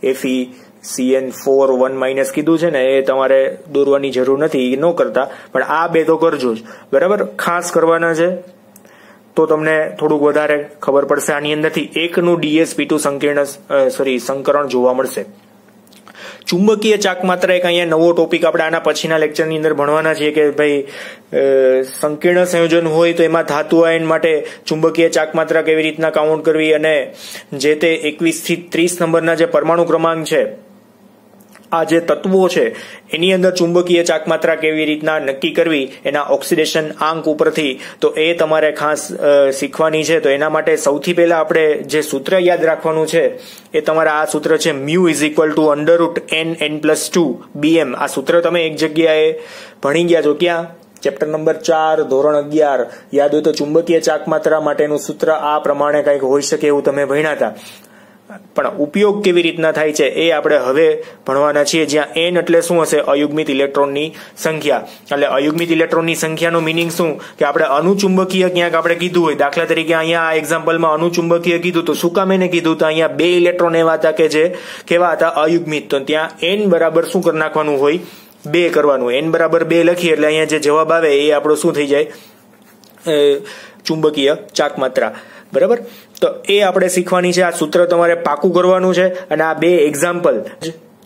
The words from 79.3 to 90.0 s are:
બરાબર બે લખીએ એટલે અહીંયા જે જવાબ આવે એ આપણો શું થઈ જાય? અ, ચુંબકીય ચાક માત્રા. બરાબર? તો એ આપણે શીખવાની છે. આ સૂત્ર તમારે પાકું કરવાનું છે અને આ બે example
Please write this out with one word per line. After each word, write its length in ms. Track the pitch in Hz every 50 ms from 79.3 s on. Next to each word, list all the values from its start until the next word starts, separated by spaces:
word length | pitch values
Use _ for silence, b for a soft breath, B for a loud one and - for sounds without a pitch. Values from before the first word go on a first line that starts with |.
બરાબર 320 | 165 165 165 160 165 165 160
બે 200 | 160 170 170 165
લખીએ 280 | 170 175 175 175 165
એટલે 160 | 156 147 151
અહીંયા 180 | 151 156 156 156
જે 140 | 147 156 151
જવાબ 320 | 147 147 147 156 156 156
આવે 360 | 165 165 165 151 143 143 147
એ 40 | 151
આપણો 240 | 147 143 143 151 151
શું 180 | 151 - 170 147
થઈ 140 | 143 147
જાય? 160 | 139 143 147 156 - B B B B B B B B _ _ _ _ - _ _ - - - -
અ, 40 | 170 151 147 147 143 139 143 139 B B B B B B B B
ચુંબકીય 520 | - 160 160 156 151 151 143 135 139 156 143 - - -
ચાક 240 | - 151 143 - 143
માત્રા. 360 | 131 127 127 127 113 107 - B B B B B B B -
બરાબર? 240 | 135 175 208 240 233 - B B B B B B -
તો 60 | 175 151 - - - -
એ 120 | 202 202
આપણે 260 | 202 185 180 190 185
શીખવાની 440 | 175 - 185 180 - 185 180 175 180
છે. 100 | 180 185
આ 100 | 180 170
સૂત્ર 340 | 170 - 160 151 - 175 175
તમારે 300 | 170 175 170 170 170 170
પાકું 380 | 170 - 156 147 147 - 185 170
કરવાનું 420 | 175 180 185 185 185 185 185 175
છે 120 | 175 185
અને 360 | 180 180 180 - - 151 156 160
આ 100 | 160 156
બે 240 | 160 160 175 180
example 680 | 165 147 151 - -